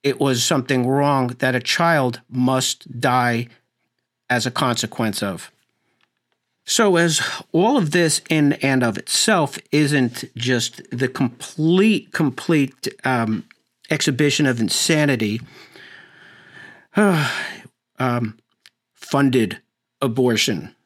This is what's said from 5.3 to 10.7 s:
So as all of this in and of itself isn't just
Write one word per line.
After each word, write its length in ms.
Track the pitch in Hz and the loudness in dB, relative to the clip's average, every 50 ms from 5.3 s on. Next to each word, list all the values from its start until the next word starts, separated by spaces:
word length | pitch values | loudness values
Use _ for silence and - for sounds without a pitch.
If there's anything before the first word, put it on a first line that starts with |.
| 92 82 - - _ _ _ _ _ _ _ _ _ _ _ _ _ _ _ _ _ _ _ _ _ _ _ | -6 -8 -12 -18 _ _ _ _ _ _ _ _ _ _ _ _ _ _ _ _ _ _ _ _ _ _ _
So 280 | - - - 226 202 180 | -4 0 2 2 4 4
as 260 | 170 170 170 151 - - - - - - _ | 4 2 2 0 0 -4 -4 -6 -10 -14 _
all 260 | - 156 185 226 285 | 0 2 2 4 2
of 140 | 277 180 151 | 2 0 0
this 300 | 151 180 175 156 - - - - | 0 2 2 2 0 -2 -2 -2
in 220 | 160 156 147 143 - - | 0 2 2 2 2 0
and 220 | - 139 135 131 123 | 0 0 2 2 0
of 120 | 117 104 | 0 -2
itself 640 | - - - - - - - 220 180 151 131 - - _ _ | -4 -8 -4 -2 0 2 2 2 2 0 -2 -4 -12 _ _
isn't 520 | - 151 151 139 147 143 127 117 120 - - 131 _ | 0 2 2 2 2 0 0 0 -2 -8 -14 -14 _
just 460 | 117 117 123 127 117 113 - | -8 -2 -2 0 0 -2 -4